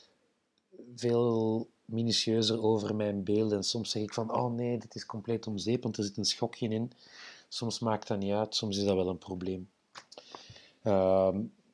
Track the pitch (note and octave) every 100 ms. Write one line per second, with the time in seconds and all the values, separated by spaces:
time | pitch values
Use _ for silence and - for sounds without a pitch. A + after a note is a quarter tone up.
0 | _ _ _ _ _ _ _ - A#2+ A#2+
1 | B2 A#2 A#2+ A2+ A2 A2+ A#2 _ - A2+
2 | A#2 G#2+ - A2 A2 A2+ A2 A2 G#2 G#2+
3 | G#2 G2+ F#2+ G#2 A2 G2+ F#2+ A#2+ G#2 A2
4 | G#2+ - A2 B2 B2 A#2 A#2+ A#2+ - -
5 | - A2 G#2+ A2+ A2 G2+ F#2+ B2 A#2 G#2+
6 | G2+ G#2 G2 - A2+ - A2+ A2 B2+ -
7 | - - - - _ - A2+ - A#2 G#2+
8 | - G2+ G2 G#2 A2 - A2 G2 G2+ F#2
9 | F2+ F2+ - F#2 F#2 F#2 F#2 _ _ -
10 | - - - - - - - _ A2 G2
11 | F#2+ F#2+ F#2+ F#2+ A#2 - _